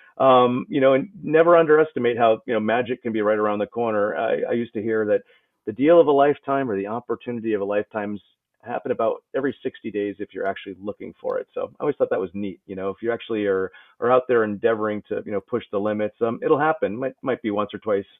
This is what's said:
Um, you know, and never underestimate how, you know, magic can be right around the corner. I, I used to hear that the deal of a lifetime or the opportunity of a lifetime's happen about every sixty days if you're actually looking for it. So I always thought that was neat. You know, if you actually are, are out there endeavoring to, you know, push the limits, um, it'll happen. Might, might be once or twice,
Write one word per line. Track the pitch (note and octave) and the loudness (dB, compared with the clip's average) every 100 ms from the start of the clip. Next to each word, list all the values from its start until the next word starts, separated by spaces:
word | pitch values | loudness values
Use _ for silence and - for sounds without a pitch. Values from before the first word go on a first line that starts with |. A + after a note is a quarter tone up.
| _ - | _ 2
Um, | C3+ B2+ B2 B2+ - | 4 6 4 0 -2
you | D3 | 2
know, | C3+ | 4
and | C3+ C3 - | 2 0 -10
never | D3 D#3 E3 E3+ | 0 4 6 6
underestimate | D#3 D3+ D3+ - A#2+ A#2 | 6 4 4 0 0 2
how, | A2+ A2 - | 2 2 0
you | A2 | -2
know, | |
magic | G#2+ A#2+ A#2 B2 | 0 0 -2 -4
can | A#2 | -4
be | A2 | 0
right | G#2 G#2+ | 2 2
around | G#2+ G#2 | 0 -2
the | G2+ | -4
corner. | A#2 A#2 G#2+ G#2 - | -4 -2 0 -2 -2
I, | A2+ - - | -2 -2 -2
I | |
used | A#2+ A#2+ | -4 -4
to | A2 | -6
hear | A2 A2 G#2 | -4 -2 0
that | G2+ - _ _ _ - | 0 -2 _ _ _ -10
the | |
deal | G#2 D3 E3+ | 0 6 6
of | D3+ | 6
a | |
lifetime | C#3 C#3+ C#3 - C#3 C3 | 6 4 2 -2 -2 -2
or | G2 | -4
the | G2+ | -4
opportunity | A#2 - A#2 B2+ A#2+ A2 | -6 -6 -8 -8 -6 -4
of | G#2 | -2
a | G2 | -2
lifetime's | G#2 G#2 A2 G#2 G#2 _ _ _ _ | -2 -4 -6 -6 -8 _ _ _ _
happen | A2+ B2 C3 | -10 -8 -4
about | A#2 A2+ - _ C3+ | -2 -2 -2 _ -4
every | C3+ - | -4 -6
sixty | C3 - A2+ | -10 -10 -8
days | G2+ G2+ G2 | -4 -6 -6
if | G2 | -10
you're | F#2+ F#2+ | -8 -6
actually | F#2+ G2+ F#2 | -8 -12 -12
looking | G2+ - G2 - | -12 -10 -14 -10
for | - - | -6 -6
it. | - | -6
So | - - - | -10 -10 -6
I | |
always | D3 - | -4 -2
thought | B2+ | -2
that | A#2 | -2
was | F#2+ | -4
neat. | G2 G2+ - - | -6 -8 -10 -14
You | F#2 | -8
know, | F#2+ | -8
if | F#2+ | -6
you | A2+ | -6
actually | A#2 - A2 G2+ | -6 -4 -2 0
are, | F#2+ F#2 - _ - | 0 -2 -8 _ -4
are | A#2 | 0
out | B2+ - | 2 2
there | A#2 | 0
endeavoring | G#2+ G2+ A2+ A2 G#2+ G#2 - | 0 0 0 0 -2 -4 -6
to, | G2+ | -8
you | G#2 | -6
know, | G2+ | -8
push | - A#2 - | -6 -8 -4
the | G2+ | -4
limits, | G#2 G#2+ G#2+ - | -2 -2 -4 -2
um, | A#2 B2 | -4 -2
it'll | D#3 C#3+ | 0 2
happen. | C#3+ - F#2+ A2 | 2 0 -2 -4
Might, | C3 - | -8 -6
might | C3+ A#2 | -4 -4
be | A2 | -2
once | G2+ G#2 | -2 -4
or | G#2 | -6
twice, | G#2+ G2+ G2+ | -2 -2 -4